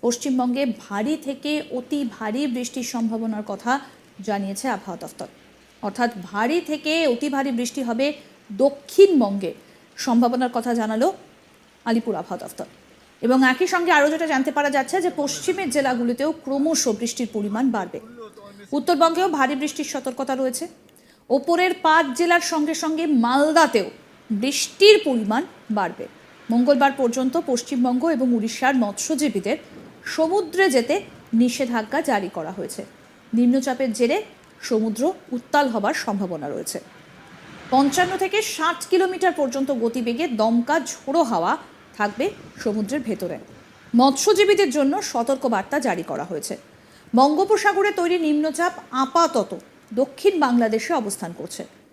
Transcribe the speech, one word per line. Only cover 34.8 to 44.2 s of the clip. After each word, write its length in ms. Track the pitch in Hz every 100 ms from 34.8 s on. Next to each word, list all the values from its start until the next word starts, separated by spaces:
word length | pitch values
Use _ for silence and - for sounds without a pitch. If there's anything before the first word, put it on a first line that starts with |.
| 220 214 285 370 -
উত্তাল 340 | 247 - 294 285
হবার 220 | 226 196 311
সম্ভাবনা 440 | - 202 190 170 147
রয়েছে। 300 | 101 - - - - - - - - - - -
পঞ্চান্ন 440 | 254 277 277 359 381
থেকে 200 | 381 415
ষাট 380 | 440 - 320 339 -
কিলোমিটার 480 | 381 381 370 370 -
পর্যন্ত 300 | 277 262 269 269
গতিবেগে 420 | 226 233 233 240 330
দমকা 480 | 226 214 233 233 320 247
ঝোড়ো 300 | - - 302
হাওয়া 280 | 277 196 170 294 - - - -
থাকবে 280 | 208 202 339 - - -
সমুদ্রের 380 | 233 208 202 285 226
ভেতরে। 300 | 208 180 135 - - - - -
মৎস্যজীবীদের 760 | 233 262 269